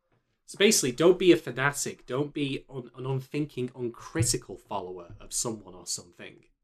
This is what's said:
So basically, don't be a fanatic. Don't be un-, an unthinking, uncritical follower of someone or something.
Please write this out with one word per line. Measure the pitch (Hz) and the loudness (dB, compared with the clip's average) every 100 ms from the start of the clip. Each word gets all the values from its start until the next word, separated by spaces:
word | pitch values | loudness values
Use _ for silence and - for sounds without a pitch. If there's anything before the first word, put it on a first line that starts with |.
| _ _ _ _ _ | _ _ _ _ _
So | - | 4
basically, | 208 220 135 | 4 6 2
don't | 120 170 180 | 4 6 6
be | 185 | 8
a | 165 | 6
fanatic. | 135 131 139 139 113 - - | 4 -2 -2 0 -8 -8 -6
Don't | 127 147 | -4 -4
be | 151 139 139 - | -4 -4 -4 -10
un-, | 135 123 127 | -14 -14 -10
an | 131 | -4
unthinking, | 131 - 147 151 - 123 | -4 -4 -4 -4 -4 -6
uncritical | 123 120 - - 160 - 127 - 95 | -4 -8 -8 -10 -4 -2 -2 -6 -16
follower | - 101 92 92 87 107 | -8 -8 -6 -12 -14 -18
of | - | -8
someone | - 123 107 92 | -6 -4 -6 -12
or | 90 85 | -18 -10
something. | - 87 87 95 - _ _ | -10 -10 -20 -20 -20 _ _